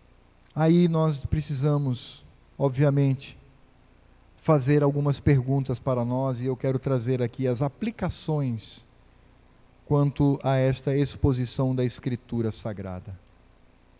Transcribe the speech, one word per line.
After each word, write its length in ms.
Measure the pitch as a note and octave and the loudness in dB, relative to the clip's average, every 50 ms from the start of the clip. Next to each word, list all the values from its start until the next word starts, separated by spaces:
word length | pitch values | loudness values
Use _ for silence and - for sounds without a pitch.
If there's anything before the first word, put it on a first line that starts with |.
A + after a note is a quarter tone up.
| _ _ _ _ _ _ _ _ _ _ - | _ _ _ _ _ _ _ _ _ _ -4
aí 340 | D3 D#3+ D#3+ E3+ F3 F3 E3+ | 0 4 4 6 6 4 4
nós 380 | E3 D#3+ D#3+ D#3 D3 C3+ - | 2 2 2 0 0 -2 -4
precisamos, 1000 | - - D#3 D3 - D3 B2+ C#3 D3+ D3 D3 C#3+ C3 B2 A2+ - - - - - - - _ _ _ _ | -4 -2 -2 -2 -4 -4 -2 0 2 2 2 0 0 -2 -4 -6 -12 -16 -18 -20 -20 -20 _ _ _ _
obviamente, 800 | - C#3 C#3 B2+ C3 D3+ C#3+ C#3 C#3+ C#3+ C3+ C3+ C3 - - - - - - _ _ _ _ _ _ _ _ _ _ _ _ _ _ _ _ _ - | -2 -2 0 2 2 2 4 4 4 4 2 2 0 -4 -12 -18 -20 -20 -20 _ _ _ _ _ _ _ _ _ _ _ _ _ _ _ _ _ -6
fazer 460 | - - D#3 C#3+ B2 C3+ D3 D3 C#3+ | 0 2 2 2 4 4 4 4 4
algumas 360 | C#3+ C#3+ C#3+ C#3+ C#3+ C#3 - | 2 2 2 0 0 -2 0
perguntas 600 | - D#3 C#3+ C3 A#2+ C3 C#3 C#3 C3+ C3 B2+ - | 2 2 4 4 4 2 0 0 0 -2 -4 -4
para 260 | - C3+ B2+ B2 A#2 | -2 -2 -2 0 -2
nós, 340 | A#2+ B2 B2+ C3+ C3+ B2+ A#2 | -2 -2 -2 -2 -2 -4 -4
e 60 | B2 | -4
eu 100 | C3 B2+ | -4 -4
quero 220 | - - C3+ C3 C3 | -2 -2 -2 -2 -2
trazer 420 | - C#3 C3+ B2 A2+ B2 C3 B2 | -2 -2 -2 -2 0 0 0 0
aqui 280 | B2 A2+ - - C3 B2+ | -2 -2 -2 -2 -2 -2
as 160 | B2 A2 D3 | 0 0 -2
aplicações 1200 | C#3 - - G#3+ - A3+ - F#3+ D#3+ - - - - D#3 D3 C#3 B2+ A#2 G#2+ - - - - - _ _ _ _ _ _ _ _ _ _ _ _ _ _ _ _ _ _ _ _ | -4 -4 -4 -6 -6 -4 -4 -4 -4 -4 -4 -4 -4 -2 -2 -2 -2 -4 -6 -8 -12 -16 -18 -20 _ _ _ _ _ _ _ _ _ _ _ _ _ _ _ _ _ _ _ _
quanto 540 | - D3 C#3+ C#3+ C#3 C3+ - D3 C#3+ C#3 - | 0 2 2 2 2 2 2 2 2 2 2
a 140 | - C3+ C3+ | 0 0 2
esta 400 | C3 C3 C3 C3 - - D3+ C3+ | 2 2 2 0 0 -2 -2 0
exposição 800 | C#3+ C#3+ - - - - D3 C3 B2 B2 A#2+ - - C3+ C3 C3 | 0 0 0 -2 0 0 0 2 0 -2 -4 -4 -2 -2 0 0
da 80 | B2+ B2+ | 0 -2
Escritura 680 | B2 - - - C3 B2 - - - B2 A#2 A2+ A2 G2+ | -2 -2 -4 -6 -6 -6 -6 -6 -6 -4 -4 -2 -4 -4
Sagrada. 680 | - - A#2 G#2 F#2+ F#2+ F#2+ F#2 F#2 - - F#2+ F2+ - - - _ _ _ _ _ _ - _ _ _ _ _ _ | -6 -8 -10 -8 -8 -8 -10 -10 -10 -12 -12 -16 -16 -18 -20 -20 _ _ _ _ _ _ -20 _ _ _ _ _ _